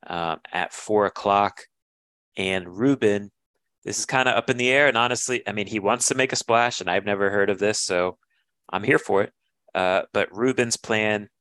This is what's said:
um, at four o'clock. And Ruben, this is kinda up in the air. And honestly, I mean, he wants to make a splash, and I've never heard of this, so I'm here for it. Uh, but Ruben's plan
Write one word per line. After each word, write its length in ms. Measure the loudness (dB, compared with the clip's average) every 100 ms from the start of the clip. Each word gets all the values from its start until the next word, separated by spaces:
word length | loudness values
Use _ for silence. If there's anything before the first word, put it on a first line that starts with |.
| -8
um, 320 | -6 -4 -6 -8
at 220 | -6 -6
four 320 | -8 -2 2 2
o'clock. 560 | 0 2 4 2 -2 -20 _ _ _ _ _ _ -6
And 320 | -2 -2 -4
Ruben, 640 | -2 0 2 2 0 -4 _ _ _ _ _
this 140 | -8 -8
is 80 | -2
kinda 300 | 2 2 2
up 140 | 0
in 80 | 0
the 120 | 2
air. 160 | 4 4
And 120 | 2
honestly, 440 | 0 0 -2 -4 -4
I 40 |
mean, 140 | -6 -4
he 140 | -2
wants 280 | 0 0 0
to 60 |
make 180 | 0 0
a 40 | -2
splash, 440 | 2 2 2 -2
and 100 | -2
I've 160 | -2 0
never 240 | 0 0
heard 180 | 2 0
of 100 | 2
this, 220 | 0 0
so 380 | -2 0 0 -4 _ _ _ _ -8
I'm 160 | -6
here 140 | 2 0
for 240 | 2 0
it. 100 | 0 _ _ _ _
Uh, 280 | -2 0 0 0
but 160 | -2 -2
Ruben's 460 | 0 -2 0 -2 -4
plan 540 | -2 0 0 -2 -4 _